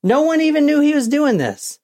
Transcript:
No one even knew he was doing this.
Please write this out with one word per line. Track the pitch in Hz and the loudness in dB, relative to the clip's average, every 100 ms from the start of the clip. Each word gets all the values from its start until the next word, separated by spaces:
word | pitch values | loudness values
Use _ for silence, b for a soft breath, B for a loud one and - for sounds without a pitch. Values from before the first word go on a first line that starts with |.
No | 180 254 | -2 0
one | 311 320 | 2 0
even | 320 302 285 | 0 2 2
knew | 302 | 2
he | 294 | 2
was | 302 233 | 0 0
doing | 285 294 202 | 0 0 0
this. | 123 95 - - | -2 -6 -12 -18